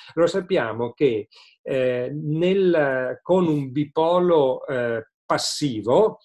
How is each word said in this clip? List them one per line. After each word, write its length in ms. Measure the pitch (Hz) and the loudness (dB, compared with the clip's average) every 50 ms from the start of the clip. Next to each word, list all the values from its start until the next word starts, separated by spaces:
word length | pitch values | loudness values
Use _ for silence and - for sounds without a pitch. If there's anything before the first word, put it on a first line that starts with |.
| - - - | -18 -8 -2
Allora 160 | 160 170 170 | 0 0 0
sappiamo 640 | 196 196 180 185 190 156 120 113 107 117 120 117 | 0 -2 -4 -2 -2 -2 -2 -2 -4 -6 -6 -6
che, 340 | - - 147 131 113 104 101 _ _ - - _ _ _ | -2 0 0 0 0 0 -6 _ _ -20 -20 _ _ _
eh, 500 | - - 143 131 127 127 123 123 123 127 143 | -8 -4 -2 -2 0 0 -2 -2 -6 -6 -8
nel, 1040 | 151 160 147 151 160 175 185 196 202 190 180 170 156 143 139 131 131 127 127 127 - | -8 -6 -4 -2 0 0 0 2 2 2 2 2 2 2 0 0 -2 -4 -6 -8 -8
con 260 | - - 180 185 180 160 | 0 2 2 2 4 2
un 240 | 151 147 135 131 | 0 -2 -2 -4
bipolo, 920 | 123 147 147 147 - 160 160 165 175 180 180 175 170 156 135 131 127 - - - | -4 -4 -4 -2 -2 0 2 2 2 2 4 4 4 4 4 2 0 -2 -6 -6
eh, 400 | 135 123 120 117 117 113 110 _ _ _ _ - | -4 -4 -2 -2 -4 -6 -8 _ _ _ _ -2
passivo, 920 | 160 - - - - - 151 139 113 107 98 113 135 180 220 208 - - | -2 -2 -2 -4 -4 -2 -4 -2 -2 -2 0 2 4 4 4 2 0 -6